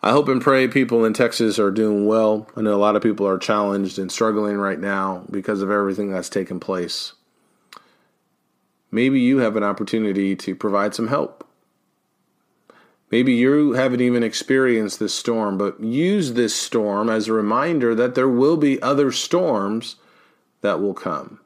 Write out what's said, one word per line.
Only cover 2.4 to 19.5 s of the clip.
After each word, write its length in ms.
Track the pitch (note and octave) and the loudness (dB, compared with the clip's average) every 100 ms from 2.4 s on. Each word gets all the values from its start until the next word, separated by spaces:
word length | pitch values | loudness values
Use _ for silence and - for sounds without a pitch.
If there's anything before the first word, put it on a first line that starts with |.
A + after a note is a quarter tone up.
| A2 - | -4 -4
I 60 | |
know 140 | G#2+ G2+ | 0 2
a 20 | |
lot 180 | G#2 G#2 | 4 4
of 60 | |
people 240 | A2 G2 G2 | 2 0 0
are 140 | F#2+ | 0
challenged 580 | - G#2+ G2+ G2+ G2 F2 | 0 0 0 0 -2 -4
and 140 | F#2 | -8
struggling 460 | - A2 G#2 G#2+ G2+ | -2 0 0 -2 -2
right 220 | G2 E2+ | -2 -4
now 460 | G2 G2 F#2+ F#2 F#2 | -4 -4 -4 -6 -8
because 320 | G2+ F#2+ G#2 | -8 -4 -4
of 80 | G2 | 0
everything 400 | G#2 G2+ F#2+ G2+ | 0 0 -2 -4
that's 180 | F#2+ E2+ | -4 -4
taken 300 | G#2 F#2 F#2 | -4 -4 -8
place. 540 | - F#2+ F2 - - - _ _ _ _ _ - _ _ _ _ _ _ _ _ _ _ _ | -6 -6 -4 -8 -10 -16 _ _ _ _ _ -20 _ _ _ _ _ _ _ _ _ _ _
Maybe 280 | G#2+ B2+ C3+ | 0 2 4
you 200 | B2 C3+ | 4 4
have 160 | A#2 G#2+ | 2 0
an 80 | |
opportunity 720 | G#2 G2 G2+ A2+ G#2+ F#2+ G2 F#2 | -2 -2 -2 -2 0 0 0 -2
to 200 | - F#2 | -4 -4
provide 380 | G#2+ G2+ G2+ | -2 0 -2
some 140 | - A#2 | -2 -2
help. 400 | C#3+ - - - _ _ _ _ _ _ _ _ _ _ _ _ - _ _ _ | -2 -4 -8 -20 _ _ _ _ _ _ _ _ _ _ _ _ -20 _ _ _
Maybe 240 | A2+ B2+ | 0 2
you 380 | A#2+ B2 D3 D3+ | 4 4 4 2
haven't 300 | B2 C3 B2 | 2 0 2
even 200 | B2 B2 | 0 2
experienced 760 | A2+ - - C3+ C3 A#2 G#2 - | 0 -4 0 2 4 2 0 -4
this 160 | G#2 - | -6 -4
storm, 420 | - A2+ G#2 G2 | -2 -2 -2 -2
but 220 | G2+ - | -2 -4
use 540 | A2 B2+ F3 G3+ D3+ | -4 0 0 0 0
this 220 | A#2+ A#2 - | 0 0 0
storm 540 | - A#2 G#2 G2+ A2 | -4 -2 0 0 0
as 180 | A2 G#2+ | 0 0
a 60 | |
reminder 600 | A2 G#2 A2+ D3+ E3 A#2+ A2+ | 0 0 0 0 0 0 2
that 180 | B2 | 0
there 160 | B2 C3 | 2 2
will 280 | A#2+ C3+ E3 | 4 2 4
be 220 | D3 C3+ | 2 2
other 280 | B2+ C#3 C#3 | 0 2 0
storms 840 | A#2+ - F3 F3+ | 0 -2 0 0